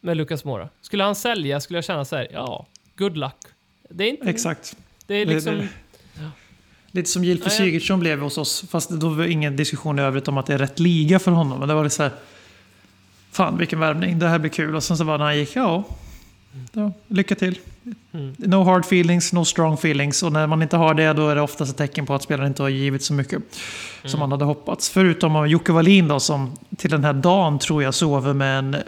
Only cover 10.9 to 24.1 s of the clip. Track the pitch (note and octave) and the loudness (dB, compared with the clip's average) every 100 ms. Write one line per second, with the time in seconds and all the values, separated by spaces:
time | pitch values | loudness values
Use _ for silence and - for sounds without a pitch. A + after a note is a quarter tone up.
10.9 | E3+ D3+ F#3+ F#3 E3+ D3+ C3 C#3 D3+ D3+ | 4 4 4 4 4 2 -2 0 0 0
11.9 | - C#3+ - - - - - _ _ _ | 0 -2 -4 -20 -20 -20 -20 _ _ _
12.9 | _ _ _ _ - F3 E3+ E3+ D#3+ D#3+ | _ _ _ _ -2 0 0 -2 0 0
13.9 | D#3 F#3 E3+ E3+ E3 D3+ - D3+ D#3 C#3+ | 0 0 0 2 2 0 -4 -4 -4 -2
14.9 | E3 D#3+ D3+ D3 D3 D3 - A#3 E3+ G3+ | -2 0 0 0 0 -2 -2 0 0 -4
15.9 | - - - - _ _ C3+ B2 A3 G#3 | -12 -16 -20 -20 _ _ -18 -12 -4 -4
16.9 | - _ F#3+ G3 G3+ F#3 F3+ - - A#3+ | -6 _ -2 0 0 -2 -4 -12 -18 -16
17.9 | A3+ _ E3 C#3 C#3 G3+ F#3+ F#3 F#3 F3 | -16 _ -12 -10 -6 2 4 6 4 4
18.9 | F#3 E3+ F3 - F3 D#3+ - D#3+ D#3 E3 | 4 4 2 2 0 0 2 2 2 0
19.9 | C#3 C#3+ C#3 E3+ D#3 D#3 D#3+ D#3+ E3+ D#3+ | 0 0 0 0 0 2 2 2 4 4
20.9 | D#3 D#3 D3+ D3+ D3 D3 - C#3+ C3+ C#3+ | 4 4 4 2 2 0 -2 -6 -4 -4
21.9 | - C3+ C#3 - D3 C#3 C3 C#3 C3+ C#3 | -4 -4 -4 -2 -2 -2 -2 -2 0 -2
22.9 | C#3 - D3 C3+ - - - - - - | -2 -2 -2 -2 -6 -8 -14 -14 -12 -14
23.9 | - - | -16 -8